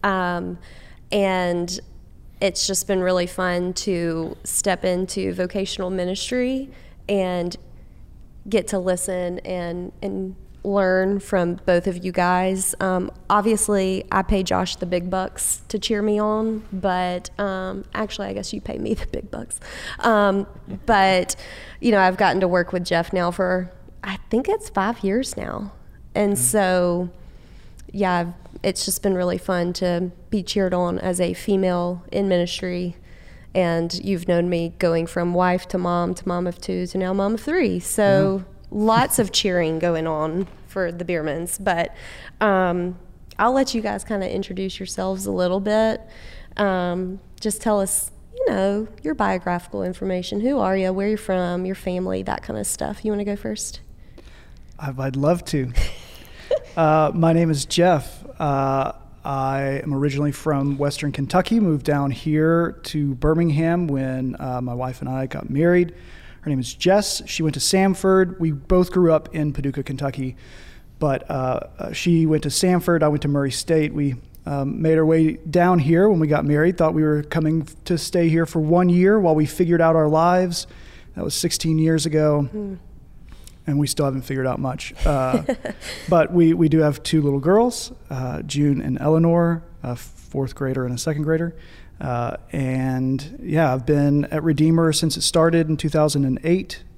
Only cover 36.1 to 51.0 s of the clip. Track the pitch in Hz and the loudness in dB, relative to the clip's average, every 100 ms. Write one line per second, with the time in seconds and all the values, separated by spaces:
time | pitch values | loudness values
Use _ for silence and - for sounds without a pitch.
36.1 | 180 - 175 180 175 - 185 180 190 185 | -4 -4 -2 -4 -6 -6 -4 -4 -4 -2
37.1 | 196 196 220 - 349 247 180 - - 202 | 0 0 -2 -2 0 0 0 -4 2 4
38.1 | 190 196 190 185 - - 208 214 226 262 | 6 4 0 -6 -18 -10 -2 2 4 4
39.1 | - 208 - 202 180 160 160 175 165 160 | 2 0 0 0 0 0 0 0 0 -2
40.1 | 156 156 170 196 - - 196 175 170 175 | -2 -2 -2 -6 -10 -10 -4 -4 0 0
41.1 | 170 151 147 175 - 202 170 170 - - | 0 0 -4 -4 -4 0 0 -2 -6 -16
42.1 | - - - 214 190 185 175 180 180 - | -16 -18 0 2 4 2 0 -2 -6 -14
43.1 | - - - 220 269 262 233 214 202 - | -20 -20 0 2 4 2 0 -4 -6 -4
44.1 | 202 190 - 196 185 190 - 190 - 185 | -4 -2 -4 -6 -6 -8 -8 -10 -6 -4
45.1 | 190 196 185 180 185 196 214 220 220 - | -4 -4 0 0 0 0 2 2 0 -8
46.1 | - - - - - 208 185 180 175 185 | -18 -18 -16 -14 -2 0 0 -2 -2 -6
47.1 | 190 - - 214 208 - 208 190 - - | -8 -16 -6 -6 -2 0 0 0 -2 -4
48.1 | - - 480 508 202 196 202 220 - 311 | -12 -20 -2 0 2 2 0 -4 -8 -6
49.1 | 294 202 190 180 175 - 202 185 180 190 | -2 0 0 -2 -4 -4 -6 -6 -4 -4
50.1 | 185 180 208 233 277 190 190 185 190 | -4 -4 -2 0 2 2 2 0 0